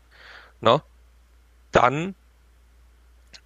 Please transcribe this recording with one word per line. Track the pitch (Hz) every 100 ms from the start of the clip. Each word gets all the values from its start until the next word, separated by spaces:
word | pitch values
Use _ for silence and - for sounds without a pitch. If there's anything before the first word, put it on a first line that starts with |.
| _ - - - - _
ne? | 110 147 - _ _ _ _ _ _ _ _
Dann, | - 123 143 185 - _ _ _ _ _ _ _ _ _ _ _ -